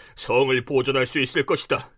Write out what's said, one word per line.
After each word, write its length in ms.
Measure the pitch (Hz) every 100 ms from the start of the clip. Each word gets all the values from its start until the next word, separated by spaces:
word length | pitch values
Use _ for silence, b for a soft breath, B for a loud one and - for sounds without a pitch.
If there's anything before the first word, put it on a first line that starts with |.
| b -
성을 480 | - 123 135 127
보존할 420 | 123 135 127 131 123
수 140 | 151
있을 260 | 131 - 139
것이다. 420 | 170 - - -